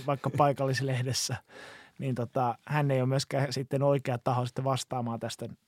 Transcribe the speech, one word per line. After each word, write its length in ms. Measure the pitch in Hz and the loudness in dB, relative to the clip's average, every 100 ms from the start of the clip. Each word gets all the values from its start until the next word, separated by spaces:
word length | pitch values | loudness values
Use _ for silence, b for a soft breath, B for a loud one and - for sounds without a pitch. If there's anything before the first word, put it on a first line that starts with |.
| 135 | -2
vaikka 240 | 139 131 | -2 0
paikallislehdessä. 1040 | 135 143 131 135 127 135 127 127 120 - 120 B B B B B - | 4 4 4 0 0 0 0 0 -2 -2 -4 B B B B B -6
Niin 160 | 135 | -2
tota, 440 | 120 117 135 123 117 - | -2 -2 0 0 -2 -2
hän 240 | 151 143 | 0 2
ei 100 | 131 | 2
ole 80 | 127 | 2
myöskään 440 | 135 - 139 139 | 0 0 0 0
sitten 300 | 135 135 135 | -2 -2 2
oikea 360 | 143 143 135 120 | 4 2 0 -2
taho 280 | 139 123 123 | 0 0 0
sitten 180 | - | -2
vastaamaan 560 | 135 127 - 127 117 117 | -2 -2 -2 -4 -4 -4
tästä 280 | 117 - 120 - | -6 -8 -10 -12